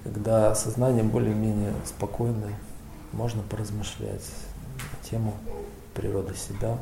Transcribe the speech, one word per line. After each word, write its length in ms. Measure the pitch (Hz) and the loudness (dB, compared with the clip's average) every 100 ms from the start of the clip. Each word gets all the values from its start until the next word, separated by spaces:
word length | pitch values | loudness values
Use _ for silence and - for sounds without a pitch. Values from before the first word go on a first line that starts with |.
когда 500 | 113 107 107 113 107 | -6 -2 4 8 8
сознание 480 | 110 110 123 127 120 | 6 2 4 6 6
более-менее 680 | 110 120 110 107 110 107 101 104 - | 6 4 4 4 4 4 2 0 -6
спокойное, 680 | - 101 - 120 113 104 104 - - - - - | -4 -4 0 0 0 -2 -6 -10 -12 -12 -14 -8
можно 300 | 107 117 110 | -2 0 -2
поразмышлять 880 | 101 107 104 107 104 - 104 101 - - - - - - | -2 -4 -4 -4 -4 -6 -6 -6 -8 -10 -10 -10 -10 -8
на 320 | - - - | -8 -8 -4
тему 260 | 113 110 - - - - - - | -2 0 -2 -6 -6 -8 -12 -8
природы 400 | - - 98 95 | -4 0 0 -2
себя 440 | 98 - - 110 123 | -6 -6 0 0 0